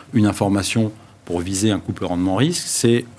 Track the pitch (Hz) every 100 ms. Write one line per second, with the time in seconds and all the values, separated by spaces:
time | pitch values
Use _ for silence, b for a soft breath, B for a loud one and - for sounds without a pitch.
0 | B 117 104 101 101 98 90 117 107 -
1 | B B - 87 87 95 107 95 - 95
2 | 92 87 92 95 147 175 - - 117 117
3 | -